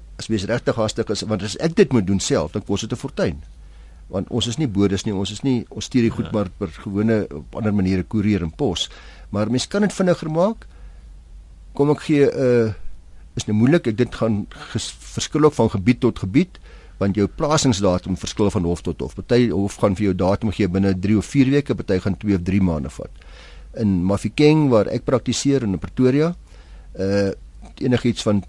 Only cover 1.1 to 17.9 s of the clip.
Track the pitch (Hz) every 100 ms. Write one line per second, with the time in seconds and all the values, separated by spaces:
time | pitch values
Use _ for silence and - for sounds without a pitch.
1.1 | 104 104 104 101 - 165 165 175 123 92
2.1 | 98 - 123 78 107 - 98 110 - 135
3.1 | - 151 69 - - - - - - -
4.1 | 95 90 120 117 113 147 98 101 98 117
5.1 | 98 101 107 139 123 - - - 131 113
6.1 | - 78 110 92 - 98 - 107 98 110
7.1 | 110 - 73 - - 107 101 92 95 87
8.1 | 110 101 101 82 - 139 85 - - -
9.1 | - - 104 107 127 - 202 208 - 185
10.1 | 170 156 160 196 226 - - - - -
11.1 | - - - - - - - 143 147 -
12.1 | 147 139 - 127 123 110 101 - - -
13.1 | - - - - 107 120 170 123 110 120
14.1 | - 110 104 - - - 110 - - -
15.1 | - - 151 151 - 113 101 92 127 123
16.1 | - 95 92 185 - - - - - 98
17.1 | - 101 - 156 156 135 98 98